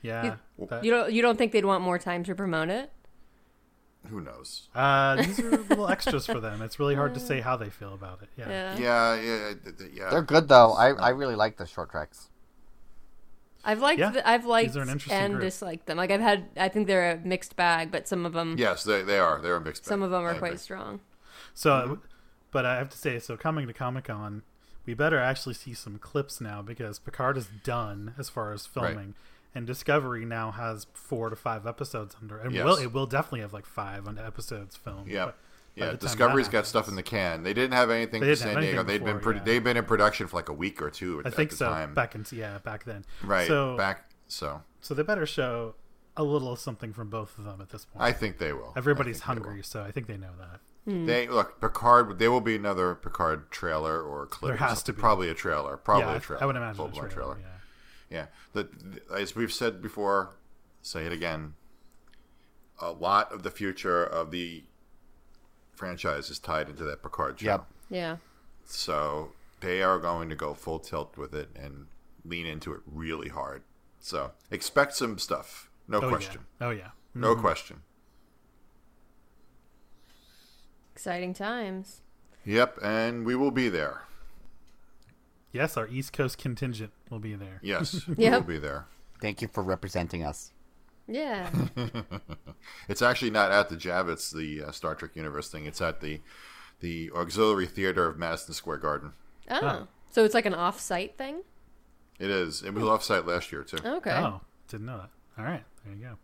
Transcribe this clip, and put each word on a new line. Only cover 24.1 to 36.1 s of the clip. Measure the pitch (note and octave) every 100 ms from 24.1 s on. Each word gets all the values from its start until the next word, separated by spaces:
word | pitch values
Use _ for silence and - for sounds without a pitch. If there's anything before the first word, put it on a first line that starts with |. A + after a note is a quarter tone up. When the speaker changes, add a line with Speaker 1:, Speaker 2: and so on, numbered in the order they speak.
| G#2+ G#2 G#2 - _ _ - -
Speaker 1:
we |
better | A#2 D3+ D3+
actually | B2 C3+ -
see | B2 -
some | A#2 - G#2
clips | - C#3+ C#3 -
now | A2 G#2
because | G#2 A#2 A2+ G2+
Picard | - - B2+ C3+
is | G2+ G#2
done | - A#2+ G#2+ G2+ G#2 B2+
as | C3
far | - G#2+
as | G#2 -
Speaker 3:
Right. | C3+ F2
Speaker 1:
filming, | G2+ G2+ - - - _
and | B2 A#2
Discovery | A#2 - D3 C3 A#2+
now | A#2 A2+ A2+
has | G#2+ A#2 A2 -
four | - - A#2+ A2+
to | A2
five | B2 A2 A2
episodes | A#2 - A2+ G#2 -
under, | G#2+ G#2+
and | A#2+
Speaker 3:
Yes. | G#2+
Speaker 1:
will, | D#3+ F#3
it | B2
will | B2+ C3
definitely | C3+ - B2
have, | G#2
like, | G2+ -
five | - G2+ G2+ G2+
on | G#2+
episodes | F#2+ - - A2 G2
filmed | - - G2 G2
Speaker 3:
Yeah. | G2+ -
Speaker 1:
by, |
by | - - - - -
Speaker 3:
Yeah, | F2
Speaker 1:
the |
time | -
Speaker 3:
Discovery's | -